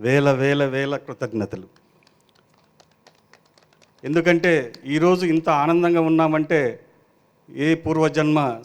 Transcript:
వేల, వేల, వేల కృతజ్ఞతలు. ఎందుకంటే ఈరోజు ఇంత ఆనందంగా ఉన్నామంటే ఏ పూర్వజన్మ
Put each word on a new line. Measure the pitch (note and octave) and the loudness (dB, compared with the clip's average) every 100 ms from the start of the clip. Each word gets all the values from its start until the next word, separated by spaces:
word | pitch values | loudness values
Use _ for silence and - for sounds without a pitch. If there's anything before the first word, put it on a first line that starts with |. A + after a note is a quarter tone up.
వేల, | A2+ C#3 C#3+ | 0 2 2
వేల, | C3 C3+ C#3+ C#3 | 0 0 0 -2
వేల | C3 C#3 C3+ | -2 -6 -8
కృతజ్ఞతలు. | - B2 A#2+ A2 G2 F#2+ F#2 _ _ _ _ _ _ _ _ _ _ _ _ _ _ _ _ _ _ _ _ _ _ _ | -10 -12 -8 -6 -8 -10 -18 _ _ _ _ _ _ _ _ _ _ _ _ _ _ _ _ _ _ _ _ _ _ _
ఎందుకంటే | C3 E3 E3+ E3+ F3 D#3+ A#2+ - C3 | -4 0 2 2 2 0 -2 -12 -4
ఈరోజు | D3+ E3+ F3+ F3+ | 0 2 2 0
ఇంత | D#3+ E3 | 0 0
ఆనందంగా | D3 D3+ E3+ F3 E3+ | 0 2 2 2 2
ఉన్నామంటే | D#3+ D#3+ D#3+ D#3 D3+ D#3+ B2 A2 _ _ _ _ _ _ _ C3 | 2 2 2 0 0 0 -2 -6 _ _ _ _ _ _ _ -4
ఏ | D3+ E3 | -2 -2
పూర్వజన్మ | D#3 D#3 D#3 D#3 D3+ D3+ C#3 A2+ | -2 0 0 0 0 0 -2 -6